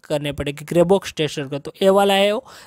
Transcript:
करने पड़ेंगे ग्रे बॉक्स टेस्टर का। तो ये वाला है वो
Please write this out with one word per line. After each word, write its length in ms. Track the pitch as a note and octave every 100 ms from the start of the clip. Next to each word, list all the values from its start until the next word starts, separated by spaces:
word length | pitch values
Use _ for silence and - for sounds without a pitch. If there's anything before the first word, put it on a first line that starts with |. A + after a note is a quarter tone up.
करने 280 | - G#3 D3
पड़ेंगे 340 | C#3+ D3 D3 D3+
ग्रे 180 | E3 F3
बॉक्स 280 | G3 -
टेस्टर 340 | - D3+ - C3+
का। 120 | C#3+
तो 140 | D3 -
ये 80 | G3
वाला 220 | G3 G3+
है 180 | G3 G3+
वो 120 | G3 - -